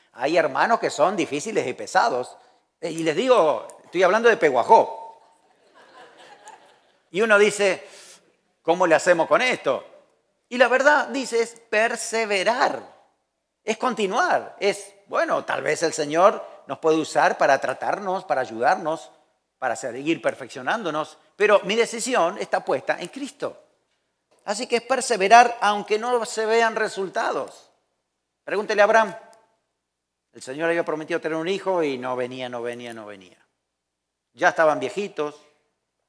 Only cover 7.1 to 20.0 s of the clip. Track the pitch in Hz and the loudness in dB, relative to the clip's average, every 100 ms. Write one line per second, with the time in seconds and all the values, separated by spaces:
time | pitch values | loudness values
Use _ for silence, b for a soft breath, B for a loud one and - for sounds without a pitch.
7.1 | 175 226 202 208 - 196 160 - B B | 0 4 6 4 2 0 0 -8 B B
8.1 | B _ _ _ _ 160 180 180 147 180 | B _ _ _ _ -2 2 4 4 4
9.1 | 170 143 165 254 208 147 107 - - _ | 2 4 2 2 -2 -2 -4 -6 -20 _
10.1 | _ _ _ - 240 247 254 277 294 233 | _ _ _ -2 2 4 4 4 2 0
11.1 | 269 226 233 226 - - 214 233 226 - | -6 -4 -2 -4 -8 -4 0 0 -2 -4
12.1 | 226 214 196 185 247 262 113 - - _ | -4 -2 0 0 2 0 -2 -12 -20 _
13.1 | _ _ _ _ _ - 220 254 220 190 | _ _ _ _ _ -8 -4 -4 -2 -2
14.1 | 240 349 131 104 - 196 - - _ - | 0 0 0 -4 -4 -4 -4 -8 _ -6
15.1 | 262 330 147 - - 139 151 160 - 147 | -4 -2 -2 -4 -4 -2 -2 -2 -2 -2
16.1 | 160 202 220 - B - 139 160 160 143 | 4 4 2 -6 B -14 -2 0 0 0
17.1 | 151 180 214 151 135 131 135 120 175 196 | 2 2 4 2 2 0 -6 -4 -4 -4
18.1 | 185 - 135 117 113 135 202 156 160 - | -6 -4 -4 -4 -2 0 0 -2 -6 -10
19.1 | _ _ _ _ - 131 110 131 123 | _ _ _ _ -8 -6 -6 -8 -6